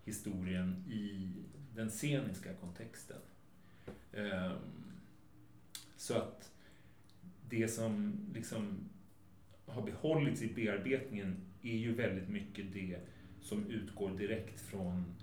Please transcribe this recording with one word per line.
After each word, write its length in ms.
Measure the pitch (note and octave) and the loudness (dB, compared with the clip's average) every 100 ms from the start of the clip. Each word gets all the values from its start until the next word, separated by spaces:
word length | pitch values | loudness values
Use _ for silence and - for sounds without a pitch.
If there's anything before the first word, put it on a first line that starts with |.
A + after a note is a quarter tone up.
historien 800 | - G#2+ - F#2+ F#2 F#2 F#2 F#2 - | -4 -2 0 2 4 4 4 2 0
i 460 | A2 G2+ G2 F#2+ F2+ - - - A2+ | 0 0 0 -2 -2 -6 -10 -10 0
den 140 | A2 | 0
sceniska 640 | - D3 C3+ A2 F#2 F#2 | 4 4 6 4 -2 -4
kontexten. 680 | F#2 F2+ F2 A2+ - - - - - - - - - - - - | -6 -6 -6 -8 -10 -10 -12 -12 -18 -20 -20 -20 -14 -12 -12 -8
Ehm, 460 | G#2 G#2 F#2 F#2 - - - - - - - - - - - - - - - | -2 0 2 2 0 -4 -8 -10 -10 -14 -18 -18 -18 -18 -20 -12 -12 -12 -10
så 200 | - A#2 | 2 2
att 340 | - - - - - - - - - - - - - | 2 -4 -14 -16 -20 -20 -20 -20 -20 -16 -16 -12 0
det 180 | A#2+ A2+ | 4 6
som 520 | - A2+ G#2 G#2 - - | 6 4 4 4 2 -2
liksom 560 | A2+ - A2+ G2+ F#2+ - - - - - - - - - | -4 -2 0 0 0 -4 -10 -18 -20 -20 -20 -20 -18 -6
har 160 | A2+ G#2+ | -2 -2
behållits 560 | - D#3 D#3 C#3 A2+ | 2 6 8 6 4
i 120 | A2 | 0
bearbetningen 840 | A#2 A2 G2+ B2+ C3 - G#2 G2 F#2 - - | 2 2 4 4 2 2 -2 0 -2 -4 -6
är 160 | A#2+ A2+ | -2 2
ju 160 | A#2 | 2
väldigt 360 | - A2 F#2+ F#2 | 4 4 2 0
mycket 440 | G2+ G2 - G2 | -2 -2 -4 -4
det 260 | F#2+ F#2 E2+ - - - - | -2 -2 -2 -6 -14 -14 -12
som 240 | - G#2 G#2 | -2 0 2
utgår 420 | A2+ F#2+ - G2 | 0 -2 0 0
direkt 500 | F#2 G2+ A2 - - | 2 2 2 -2 -8
från 540 | - - F#2 - F2 - | -6 -2 2 2 0 -4